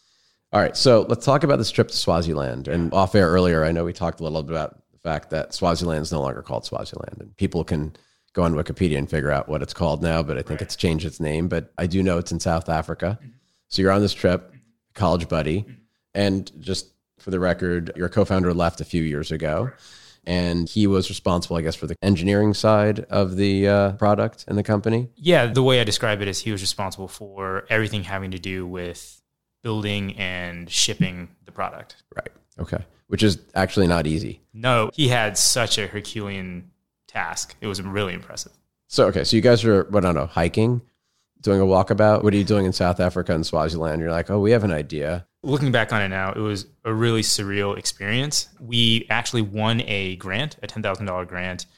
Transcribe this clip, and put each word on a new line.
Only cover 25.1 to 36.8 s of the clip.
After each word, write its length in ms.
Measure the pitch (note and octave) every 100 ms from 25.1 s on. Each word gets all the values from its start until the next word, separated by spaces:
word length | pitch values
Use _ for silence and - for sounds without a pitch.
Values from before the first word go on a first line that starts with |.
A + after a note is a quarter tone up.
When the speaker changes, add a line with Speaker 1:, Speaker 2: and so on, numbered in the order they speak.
| -
Speaker 2:
Yeah, 280 | D#3+ E3 A#2+
the 160 | A#2+
way 180 | C3 B2+
I 40 |
describe 400 | A2 - A2+ G#2
it 40 | G2
is 120 | F#2
he 120 | A2
was 100 | G2+
responsible 460 | F#2+ - G2 F#2 F#2+
for 600 | - G2+ G2 F#2+ F#2+ -
everything 360 | A2 G#2+ G#2 F#2
having 260 | G2 F#2+
to 80 | F#2
do 260 | F#2+ F#2 F2+
with 560 | F2+ F2 E2+ - - _ _ _ _
building 560 | A#2 G#2+ G#2 G2+ G2 G2
and 500 | F#2 F2+ F2 E2+ E2+
shipping 640 | - - - F#2 F2+ F2 _ -
the 60 |
product. 460 | - F#2 D#2+ - - _ -
Speaker 1:
Right. 160 | - _ _ -
Okay. 260 | F2 F2 - _ -
Which 160 | G2+
is 160 | G#2+ E2+ -
actually 320 | - F#2+ - F2+
not 220 | E2+ D#2
easy. 340 | D#2+ - - _
Speaker 2:
No, 380 | A2 B2 A#2+ A2
he 160 | - C3
had 300 | B2 G#2+ G2
such 400 | - B2+ A2 -
a 80 | G2
Herculean 840 | G#2 G2+ A2 G2+ G2 F#2 F2 - _